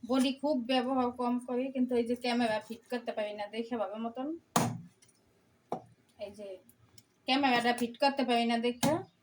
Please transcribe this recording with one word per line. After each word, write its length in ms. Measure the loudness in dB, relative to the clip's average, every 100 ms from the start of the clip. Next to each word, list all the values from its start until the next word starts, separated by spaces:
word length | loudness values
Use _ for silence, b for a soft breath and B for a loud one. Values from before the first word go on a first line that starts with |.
| 0
বডি 220 | 2 2 0
খুব 140 | 0 0 2
ব্যবহার 380 | 0 2 0 0 0
কম 160 | -2 -2 -2
করি, 180 | -2 -2 0
কিন্তু 160 | 2 2
এই 60 | 0
যে 60 | -2
ক্যামেরা 340 | 0 0 2 0 -4
ফিট 160 | -14 _
করতে 200 | -6 -6 -4
পারি 160 | -4 -4
না, 60 | -6 -6
দেখে 200 | -6 -4
ভালো 160 | -4 -4 -8
মতন। 220 | -6 -6 -8 _ 2 2 -4 -14 _ _ _ _ _ _ _ _ -12 -12 _ _ _ -16
এই 60 | -14
যে 80 | -16 -16 _ _ _ -20 _ _ 0
ক্যামেরাটা 440 | 2 4 4 4 2
ফিট 140 | -2 2
করতে 200 | 2 2 2
পারি 160 | 2 2
না 60 | 2 0
দেখে। 260 | 2 2 2 -4 _